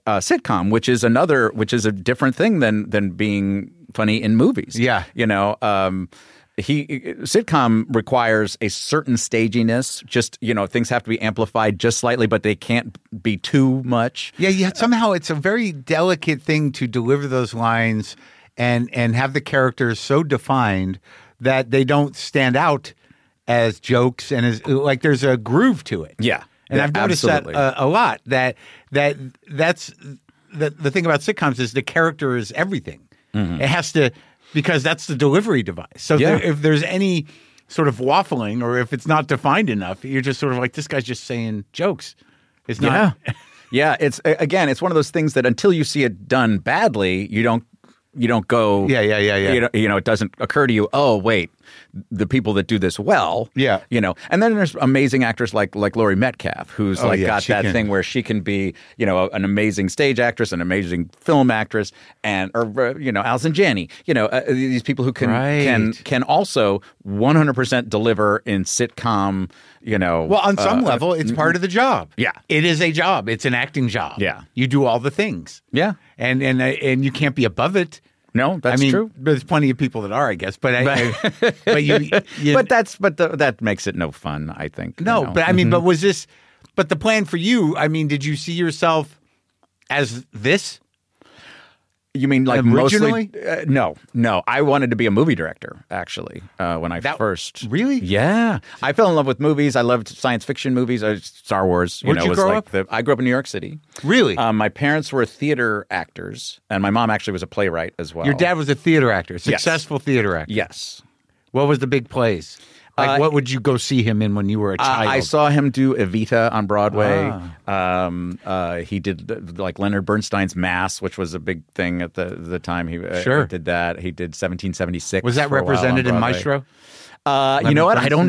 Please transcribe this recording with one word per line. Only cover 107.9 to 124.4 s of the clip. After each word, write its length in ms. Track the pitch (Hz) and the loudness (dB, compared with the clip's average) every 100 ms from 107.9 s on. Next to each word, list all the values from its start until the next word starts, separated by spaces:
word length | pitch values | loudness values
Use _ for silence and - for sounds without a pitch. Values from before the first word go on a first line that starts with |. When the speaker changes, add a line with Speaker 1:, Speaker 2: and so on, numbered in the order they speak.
| - | -8
Speaker 1:
as 140 | 80 | -10
well. 100 | 82 104 | -4 -2
Speaker 2:
Your 80 | |
dad 220 | 139 175 170 | 0 0 0
was 120 | 143 | -2
a 60 | |
theater 380 | 139 170 160 127 | -2 2 4 4
actor, 220 | 98 85 | 2 -2
Speaker 1:
Yes. 100 | 90 | -6
Speaker 2:
successful 540 | - 113 - 160 - 143 | -2 0 0 -2 -4 -6
theater 340 | 143 127 101 | 0 0 2
actor. 180 | 85 78 | -2 -4
Speaker 1:
Yes. 500 | 107 87 - - - _ _ _ _ _ | -4 -4 -8 -16 -18 _ _ _ _ _
Speaker 2:
What 160 | 131 143 | 0 2
was 100 | 147 | 2
the 80 | 131 | 2
big 220 | 135 117 | -2 -2
plays? 500 | 131 117 90 76 - - - - - | 0 0 0 -6 -20 -20 -20 -10 -2
Like, 140 | 135 | 0
Speaker 1:
Uh, 80 | 139 | 2
Speaker 2:
what 140 | 156 | 2
would 160 | 147 127 | 2 0
you 120 | 131 | -2
go 160 | 110 123 | 0 0
see 260 | - 135 | 0 0
him 180 | 113 107 | 2 2
in 120 | 107 | 0
when 140 | 101 98 | 0 -2
you 100 | 107 | 0
were 140 | 101 | -2
a 100 | 95 | 0
Speaker 1:
Uh, 20 | |
I 200 | 135 113 110 | 0 2 2
Speaker 2:
child? 180 | 135 | 0
Speaker 1:
saw 240 | - 151 147 | 0 2 4
him 200 | 147 143 | 4 2
do 240 | 127 135 | 2 0
Evita 580 | 123 98 107 110 117 113 | 2 0 0 0 2 2
on 140 | 110 101 | 0 0
Broadway. 640 | 104 104 104 104 98 98 98 87 82 - | 2 2 2 2 2 -2 -6 -12 -14 -6
Speaker 2:
Ah. 380 | 98 90 90 90 | -2 0 0 -2
Speaker 1:
Um, 340 | 90 87 90 | -4 -8 -8
uh, 340 | - 92 87 87 | -6 -4 -4 -6
he 200 | 85 101 | -6 -6
did, 320 | 101 87 - | -4 -6 -8
uh, 320 | 110 85 85 | -10 -10 -8
like, 160 | 95 87 | -8 -4
Leonard 260 | 101 101 | -2 -2
Bernstein's 520 | 95 107 104 101 92 90 | 0 -2 0 -2 -2 -2
Mass, 440 | 90 90 95 - | -2 0 -2 -4
which 160 | 95 - | -8 -6
was 160 | 87 | -8
a 60 | 87 | -6
big 240 | 76 85 - - | -6 -8 -10 -6
thing 260 | 87 87 | -4 -4
at 120 | 87 | -6
the, 100 | - 90 87 | -6 -8 -8
the 220 | 82 87 | -8 -8
time. 300 | - 87 85 | -4 -6 -4
He, 100 | 85 | -8
uh, 220 | 87 90 | -6 -4
Speaker 2:
Sure. 240 | 90 143 101 | 0 0 0
Speaker 1:
did 200 | 90 80 | -4 -2
that. 340 | 87 87 87 | 0 -2 -4
He 100 | 90 | -8
did 240 | 82 87 | -6 -8
seventeen 400 | - | -4